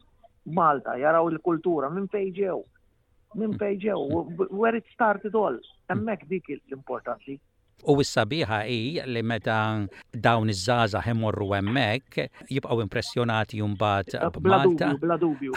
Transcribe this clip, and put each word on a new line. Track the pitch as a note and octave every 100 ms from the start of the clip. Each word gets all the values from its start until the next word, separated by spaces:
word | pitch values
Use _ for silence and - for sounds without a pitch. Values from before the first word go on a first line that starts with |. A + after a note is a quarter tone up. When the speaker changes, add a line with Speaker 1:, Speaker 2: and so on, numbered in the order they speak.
| _ _ _ _ -
Speaker 1:
Malta, | E3 D#3+ C#3 A#2 B2
jaraw | D3 E3 E3+
il-kultura, | D#3 F3+ D#3+ F3+ D#3+ C3+
minn | F3+ G3
fejn | G#3 F#3+
ġew, | F3+ G3 C3+ - _ _ _ _ _ _
minn | - A3
Speaker 2:
Mm. | -
Speaker 1:
fejn | G#3 G3
ġew, | G#3 F#3 C#3
w-, | E3 E3 E3+
w-, | F#3+
where | G3 A3+ A3+
it | -
started | - A3 G3+ G#3
all, | G#3+ F#3 A#2
Speaker 2:
Mm. | - - -
Speaker 1:
hemmhekk | F3+ A3 G3 C#3+
dik | F#3 -
l-importanti. | C3+ - C3+ C3+ A#2+ A#2+ A#2 - C#3 _ _ _ _ -
Speaker 2:
U | C#3+
s-sabiħa | C#3 - G#2+ D#3 A2 G#2+ A2
hi | A#2+ A#2 E3+ C3
li | A#2
meta | A2+ A2+ A#2+ A2 A2 A2 G2 - -
dawn | A#2+ A#2+ A#2+ A2
iż-żgħażagħ | F#2+ F#2 A#2+ A2 G2 A#2
imorru | A2+ A2 G2 G2+
hemmhekk, | G2+ G2 C3 A2 B2 - - - - -
jibqgħu | C3 - A#2
impressjonati | G#2 A#2+ - B2+ A#2 A2 G#2 G#2+
mbagħad | G#2 G2 G#2 G2 F#2+ - E3+ -
Speaker 1:
Bla | F3+ F#3+
Speaker 2:
b'Malta. | F3+ E3 F3
Speaker 1:
dubju, | C#3+
bla | E3 E3
dubju, | E3+ C#3 C#3